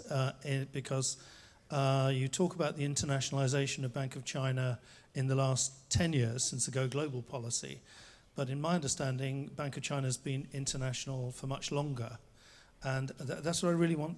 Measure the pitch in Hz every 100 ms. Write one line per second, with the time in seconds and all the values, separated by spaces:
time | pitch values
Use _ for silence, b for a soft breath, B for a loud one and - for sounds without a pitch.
0 | - 139 131 - 151 135 139 139 123 135
1 | 131 - B B B B - 147 139 135
2 | 135 135 131 - 180 175 151 151 143 143
3 | 147 139 131 139 135 139 139 - 131 120
4 | 135 139 127 147 131 131 127 120 B B
5 | B - 131 135 135 131 - - - -
6 | 170 151 117 123 - 135 - 131 131 135
7 | 151 127 117 135 117 117 139 139 B B
8 | B B B - 135 139 156 175 139 -
9 | 135 131 135 135 143 - 147 135 - 151
10 | 135 123 - 135 139 143 139 147 131 127
11 | - 131 123 123 135 135 - 143 147 131
12 | 113 117 - B B B B - 139 131
13 | 135 - 135 - 147 170 175 170 170 160
14 | 151